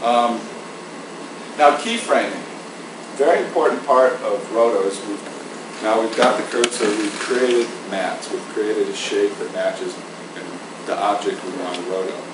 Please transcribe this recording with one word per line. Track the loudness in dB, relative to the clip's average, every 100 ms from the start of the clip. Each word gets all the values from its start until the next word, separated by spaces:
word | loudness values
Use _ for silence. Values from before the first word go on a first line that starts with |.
Um, | 4 4 4 0 -6 -10 -12 -12 -12 -12 -12 -12 -12 -12 -12 6
now | 6 6
keyframing, | 0 -2 2 2 2 -4 -10 -12 -14 -14 -14 -14 -12 2
very | 4 4 4
important | 2 2 2 4
part | 6 6 4
of | -2 -2 0
rotos. | 4 4 4 2 -2 -6
We've, | -8 -8 -12 -12 -12 -12 -4
now | 2 2
we've | 2 4
got | 4 4
the | 0
curve, | 2 2
so | 2 0 2
we've | -2 -4
created | -2 2 4 4 2 -4 -6
mats. | -4 -2 -4 -6
We've | -8 -6
created | -2 0 0 0
a | -2
shape | -2 2 2 0
that | -6
matches | -2 -2 -2 -6 -8 -12 -14 -12 -12 -10 -12 -12 -12 -6
the | -2
object | 0 0 0 -4 -6
we | -6
want | -6 -6
to |
roto. | -4 -4 -4 -6 -10